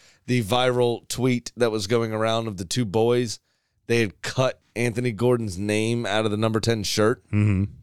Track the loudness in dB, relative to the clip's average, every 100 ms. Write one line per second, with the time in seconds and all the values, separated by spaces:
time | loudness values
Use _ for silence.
0 | _ _ -4 -2 0 0 2 2 0 -2
1 | _ -2 0 0 -4 -2 0 0 0 0
2 | 0 -2 -2 -2 -4 -6 -6 -4 -2 2
3 | 2 2 0 -6 _ _ _ _ _ 0
4 | 0 -4 -8 -2 -2 -2 _ -4 -2 -2
5 | -4 0 2 2 0 -6 -2 0 0 -2
6 | -2 0 0 0 0 0 0 0 -2 2
7 | 2 2 _ 2 4 4 0 -4